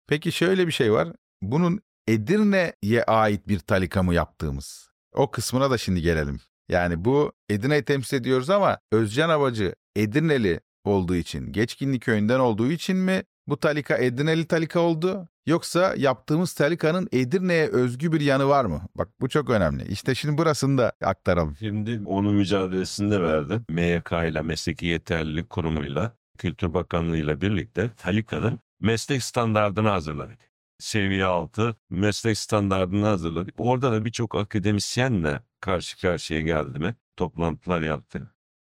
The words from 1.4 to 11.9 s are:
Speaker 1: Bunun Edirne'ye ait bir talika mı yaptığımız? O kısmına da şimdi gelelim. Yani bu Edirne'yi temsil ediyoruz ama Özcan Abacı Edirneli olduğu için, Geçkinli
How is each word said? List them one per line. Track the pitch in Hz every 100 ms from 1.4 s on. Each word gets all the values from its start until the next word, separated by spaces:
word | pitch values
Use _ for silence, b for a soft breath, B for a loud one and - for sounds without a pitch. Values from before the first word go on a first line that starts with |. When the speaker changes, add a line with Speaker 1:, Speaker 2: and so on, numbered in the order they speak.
Speaker 1:
Bunun | 95 139 175 180 - _ -
Edirne'ye | 113 107 208 208 196 170 - 101 117
ait | - 113 110 101 -
bir | 101
talika | - 98 92 98
mı | 90
yaptığımız? | 85 76 - 80 69 - - - _ _
O | - 139
kısmına | - 110 127 139
da | 123
şimdi | - 90
gelelim. | 82 80 71 67 - _ -
Yani | 90 87 85
bu | 98 143 147 - -
Edirne'yi | 104 123 151
temsil | - 143 120 139
ediyoruz | 123 127 131
ama | 202 180 101 -
Özcan | 110 110 113 160
Abacı | 156 139 113 95 - _ -
Edirneli | 107 120 160 143 104 80 - _
olduğu | 98 101 90
için, | 90 82 73 64
Geçkinli | 71 117 - 139